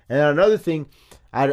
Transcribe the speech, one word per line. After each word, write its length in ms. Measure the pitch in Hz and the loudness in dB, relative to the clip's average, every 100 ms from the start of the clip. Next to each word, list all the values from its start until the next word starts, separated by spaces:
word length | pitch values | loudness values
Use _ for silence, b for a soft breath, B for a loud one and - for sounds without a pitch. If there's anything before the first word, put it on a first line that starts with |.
| - | -6
And 100 | 131 | 0
then 100 | 147 | 0
another 280 | 147 208 214 | 2 2 2
thing, 280 | - 160 139 b b b b | -2 -6 -8 b b b b
I, 100 | 120 139 | -4 -2